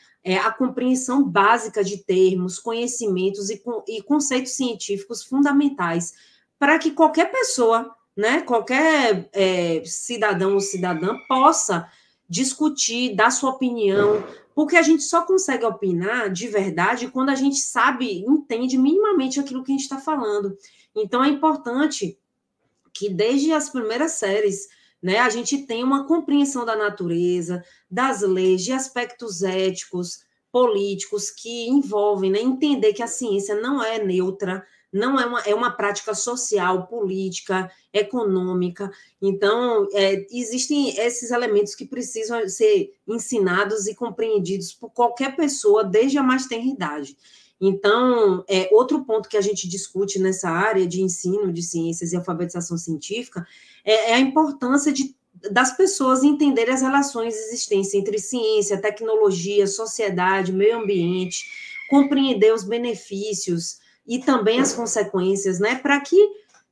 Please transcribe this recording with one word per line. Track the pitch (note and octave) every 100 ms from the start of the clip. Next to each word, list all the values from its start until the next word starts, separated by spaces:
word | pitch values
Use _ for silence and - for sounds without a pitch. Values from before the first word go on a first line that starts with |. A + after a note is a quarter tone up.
| _ _ F3+
É, | F#3+
a | G#3+
compreensão | A3+ B3+ B3 B3+ B3+ - C4
básica | C4+ F3 G3+ A#3 A3+ G#3 F#3
de | G3
termos, | - F#3 F#3 F#3 F3+ F3+
conhecimentos | - A#3 B3 B3 A3 F#3 F#3 G3 G3
e | G#3+
con-, | A#3+ A3+ -
e | A3+
conceitos | - D4 C#4+ C4 B3+
científicos | - B3+ G#3+ - G3+ - A3+
fundamentais | - C4+ C#4+ C#4 D4 C4+ F3 E3+ E3+ - _ _ _ -
para | C#4+ D#4+
que | D#4+
qualquer | D4 D#4+ D#4 F#4
pessoa, | C5 A#4+ - A3+ A3+ - - _ -
né, | G#3+ D4
qualquer, | - A#3+ G#3 C4 D#4+ D4+ B3 F#3+ E3+
é, | G3 F#3+ F3+ E3+ D#3+ F3
cidadão | - - A#3+ G#3 F3+ F#3+ G3+
ou |
cidadã | G3 F#3+ F3+ E3 F3+ B3 -
possa | C4 C#4 E4 - F3 E3+ _ _ _ -
discutir, | F3 C4 - D4+ D4 - A#3 B3 G3
dar | A3+
sua | B3+ C4+
opinião, | C4 B3+ A#3+ G3+ G3 G3+ G#3+ F#3+ - _ -
porque | D4+ F4
a |
gente | D4+ D#4+
só | - E4+
consegue | E4+ F#4+ F#4 B3+ A3+
opinar | - G3 E3+ F#3+ B3 G#3+
de | F3+ A#3
verdade | G#3 F#3+ E3 F#3 A#3+ B3+
quando | C4 C4+
a | C4
gente | C#4 C#4
sabe, | - B3 B3 B3+ B3 F3+ G#3
entende | D4+ - A#3 B3+ B3+
minimamente | C4+ F4+ G#4+ F#4 C4 C#4
aquilo | C#4 B3+
que | C4
a | C4+
gente | -
tá | C#4
falando. | D4 D4+ A3 G#3 G3 G3 - _ _ G#3+
Então, | G#3+ B3
é | C#4
importante | C#4 D#4+ - - B3 D4+ - F3+ - _ _ _ _ _ _ _ -
que | G3+
desde | F3+ A3 C#4 D4+
as | D#4 C#4+
primeiras | C4 A3 A#3+ D#4
séries, | - D#4 G#3+ G#3 F#3 - _ _ _
né, | F3+ G3+
a | B3
gente | A#3 A#3 C#4
tenha | C#4 A#3 B3+
uma | C#4 C#4
compreensão | E4 - C#4+ C#4 C4+ A#3
da | G#3+
natureza, | G#3 - F3 E3+ F3 F3+ E3 F3+ - _ _
das | F#3 C4 G#3+
leis, | G3 F#3 F#3 F#3 F3+
de |
aspectos | C4 C4 B3 A#3+ - A#3 F3 F#3+
éticos, | F#3 F#3+ F3+ - F3+ F3 - _ _ _
políticos | B3 B3 G3+ G3+ F#3+ - G#3 G3
que | - A3+ A#3+ A#3
envolvem, | C#4 F#3+ G#3 G#3 G3+ F#3+
né, | G3+
entender | B3 C4 D4+ C4+ G#3+
que | G3+
a | A#3
ciência | - A#3+ G3 G3 G#3
não | A#3+ C#4
é | A3 A3+ G3+
neutra, | F#3 F#3 F#3+ F#3+ F#3+ - _ _
não | F#3+ A#3+ C4+
é | A#3+
uma, | A#3+
é | G#3 G#3+
uma | A#3+
prática | - D4+ G3+ - G#3
social, | - B3 - G#3 F3+ F#3 F3+
política, | A#3 G3 F#3+ F#3+ F3+ - F#3 F3+ - _
econômica. | G3+ G#3 B3+ G#3+ F#3 F3+ F#3 F3+ F3 G3 G3 - _
Então, | G3 G3 G3+ A3+ B3 A3+ G3
é, | G3+ G3 G3 -
existem | A#3+ A#3 B3 - D4 C#4 F#3+
esses | A#3 B3 A#3
elementos | A#3+ A#3+ G#3 G#3 -
que | -
precisam | B3+ B3 A3+ A3 A#3 G3+
ser | F3+ G#3+ G3+ - - -
ensinados | A3+ - A#3 F#3 F3+ G3+ G#3+ G3+
e | G#3+
compreendidos | A#3 G3+ A3+ G#3 F3 F#3+ E3+
por | - A#3
qualquer | - A#3+ A#3+ C4+ C4+
pessoa, | D4+ - G#3 G#3 G#3
desde | G3+ C4 C#4
a | B3+
mais | C4 C4
tenra | A#3 B3
idade. | C4+ D#3+ D3 C#3 - _ - _ -
Então, | F#3+ G3 G3+ A3+ B3+ A#3+ G#3 F#3 -
é, | F#3 F#3+
outro | G#3+ B3+ D4+ C4
ponto | A3 -
que | G#3+
a |
gente | G3 G3+ F3+
discute | F#3+ - F#3 G3 G3
nessa | F#3+ F#3+ F3+
área | E3 G#3 G3 F3+
de | F3+
ensino | F#3+ - F3+ G3 G3
de | E3+
ciências | E3+ E3+ E3 E3 F3
e | F3+
alfabetização | F3 E3+ F3 F3+ E3+ E3+
científica | E3 D#3 - A3 B3+ - E3+ - - _ -
é, | A3 A3
é | A#3
a |
importância | C4+ C#4 D#4 C#4 B3 C#4+ D4
de, | C4+ C4+ - _ _ G3+
das | G#3 B3+ -
pessoas | F#4+ - C4 C4
entenderem | C#4+ C#4+ D4 A#3 A#3
as | C4
relações | C4 C#4 C#4 A#3 A3+ A3
existentes | A3 A#3+ - G3+ G3 G3+
entre | G3 G#3
ciência, | - B3 A3 G#3+ G3+ G3
tecnologia, | G#3 G#3 A3+ A3 G#3+ F3+ F3 G#3 G3
sociedade, | G3 A3 - G#3 F3+ F#3 G3 F#3
meio | F#3+ G#3 A#3
ambiente, | G#3 G3 E3+ F#3 F#3 - - - - - -
compreender | C#4 C#4 C#4 C4+ A3+ G#3+ A3+
os |
benefícios | F#3+ A#3 A#3+ G#3+ - G3 G#3+ G3 - E3+ E3 - _ _ -
e | B3
também | C4 B3+ G#3 A#3
as | C#4
consequências, | - A3+ A3+ G3+ F#3+ F#3 G3 G3 F3+
né, | G#3 B3+
pra | C#4+ C#4+
que | C#4 F4+ G4+ - _ _ _